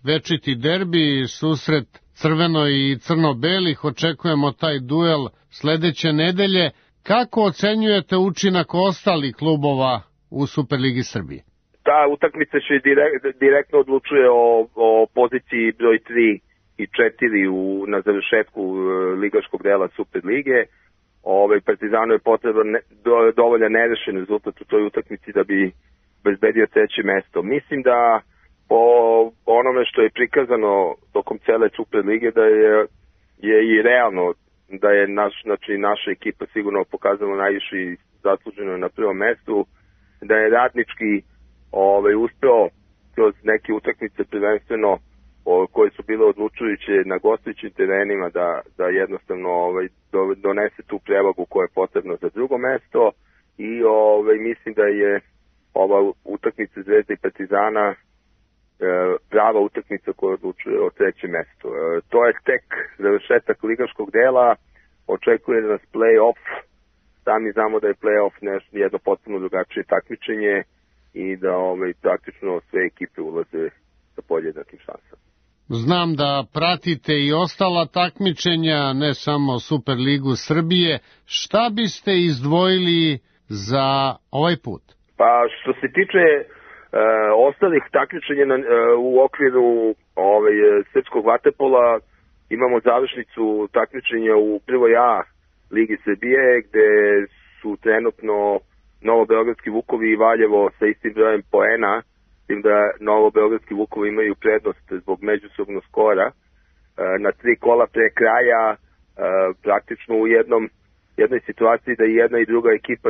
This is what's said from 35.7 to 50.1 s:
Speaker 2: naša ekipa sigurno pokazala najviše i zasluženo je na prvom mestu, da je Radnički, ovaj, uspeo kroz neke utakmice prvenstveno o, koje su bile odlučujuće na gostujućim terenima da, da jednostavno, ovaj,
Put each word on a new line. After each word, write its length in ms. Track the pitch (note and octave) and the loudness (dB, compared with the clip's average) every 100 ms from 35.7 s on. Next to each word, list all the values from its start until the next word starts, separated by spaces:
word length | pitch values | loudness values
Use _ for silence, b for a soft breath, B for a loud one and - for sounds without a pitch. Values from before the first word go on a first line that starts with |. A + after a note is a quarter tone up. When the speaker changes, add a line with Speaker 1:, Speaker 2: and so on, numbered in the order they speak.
| G2+ | -4
Speaker 2:
naša 340 | G2+ G#2 - | -2 -4 -6
ekipa 340 | F#2 G#2+ - - | -8 -8 -10 -10
sigurno 300 | A2 G2+ G2+ F#2 | -8 -4 -4 -6
pokazala 440 | - G2+ G#2 G#2 G2 | -4 -4 -2 -4 -2
najviše 380 | G2 G2+ - F#2+ | -2 -4 -6 -8
i 160 | F2+ F2 _ _ | -8 -12 _ _
zasluženo 480 | - G2 A2+ G2+ G2 | -2 -2 -6 -12 -10
je 60 | F2+ | -6
na 120 | F2+ | -8
prvom 280 | - G#2+ F#2+ | -4 -4 -2
mestu, 480 | G#2+ A#2 - G#2 G2 _ _ _ _ _ | -4 -4 -4 -4 -4 _ _ _ _ _
da 140 | G#2 A2 | -2 0
je 140 | G#2+ | 2
Radnički, 640 | A#2 B2 A#2+ A#2 - A2 G#2 - _ _ _ _ | 2 0 -2 -6 -6 -4 -4 -6 _ _ _ _
ovaj, 440 | G2 G2 G2+ G#2 G#2+ | 0 2 2 2 0
uspeo 520 | A#2 - C3+ A#2 F#2 - _ _ _ - | -2 0 2 4 2 -4 _ _ _ 0
kroz 180 | G#2+ - | 0 0
neke 300 | G#2+ A2 - | -2 -4 -4
utakmice 500 | G#2+ - A2 G#2+ - | -6 -6 -8 -8 -8
prvenstveno 760 | G2+ G#2 G2+ G#2+ - A2+ G#2+ F#2+ _ _ _ _ - | -8 -4 -2 -2 -4 -2 -2 -2 _ _ _ _ 0
o, 220 | F2+ F#2 | 0 0
koje 200 | - G#2+ | 0 0
su 120 | - G2+ | -2 -8
bile 180 | A2 G#2+ | 0 2
odlučujuće 680 | G2+ G#2+ - A2+ G2+ - G2 F#2+ | 0 -6 -6 -6 -6 -2 -2 -2
na 120 | F2+ | -2
gostujućim 520 | G#2+ A2+ - G#2 G#2+ | -2 -2 -6 -14 -12
terenima 600 | - F#2+ G2 G2+ G2 F2+ | -4 -2 0 -2 -4 -6
da, 320 | F2+ F2 D2 - - | -4 -4 -4 -10 -6
da 80 | F2+ | -2
jednostavno, 640 | F#2+ F#2+ F#2+ - F#2 F2+ | -2 -4 -6 -10 -8 -4
ovaj, 380 | F2 F2 F#2 F#2 _ _ | -4 -2 -4 -8 _ _